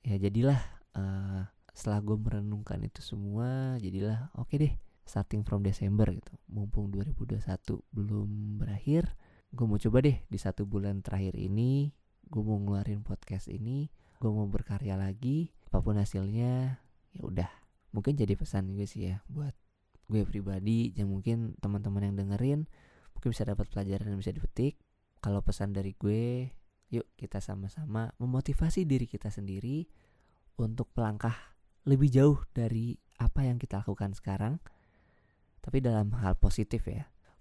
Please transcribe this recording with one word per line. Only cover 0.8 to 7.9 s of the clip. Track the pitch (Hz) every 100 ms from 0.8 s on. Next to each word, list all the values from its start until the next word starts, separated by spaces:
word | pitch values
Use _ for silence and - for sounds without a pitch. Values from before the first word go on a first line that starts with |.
| - -
eh, | 98 95 98 95 95 _ -
setelah | - 107 104
gue | 104 107
merenungkan | 107 104 104 104 107 101
itu | 101 -
semua, | - 107 101 104 123 131 131 127
jadilah, | 95 95 104 113 139 -
"Oke | 117 143
deh, | 151 - - _ -
starting | 101 98 104 104
from | 101
December," | 98 98 98 104 104
gitu. | 90 - - -
Mumpung | 104 101 104 101
dua | 98 175
ribu | 131
dua | - 107
satu | - 92 - 90 -